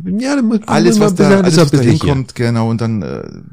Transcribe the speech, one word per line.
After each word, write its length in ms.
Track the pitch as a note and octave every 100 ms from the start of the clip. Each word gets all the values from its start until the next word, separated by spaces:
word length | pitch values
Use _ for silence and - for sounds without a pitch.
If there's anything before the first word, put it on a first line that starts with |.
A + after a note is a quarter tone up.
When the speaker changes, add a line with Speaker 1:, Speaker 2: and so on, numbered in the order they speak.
Speaker 1:
ja, 320 | F3+ G3 C4 C#4+
dann 80 |
muss 160 | A3+ A3 -
Speaker 2:
alles, 320 | D3+ E3+ G#3+
Speaker 1:
muss 140 | G#3+
Speaker 2:
was 60 | F#3
Speaker 1:
man 140 | G3
ein 100 | G3
Speaker 2:
da, 0 |
Speaker 1:
bisschen, 20 | F3+
Speaker 2:
alles, 120 | E3
Speaker 1:
ein 60 |
Speaker 2:
was 60 | D3+
da 60 | C#3+
Speaker 1:
bisschen 140 | A#2+
hier. 60 | D3+ -
Speaker 2:
hinkommt, 220 | C3+ B2+
genau. 340 | - A#2 A#2 A2+
Und 140 | A2+
dann, 180 | A#2 A2
äh, 260 | C#2 B1+ G1+ G1+ -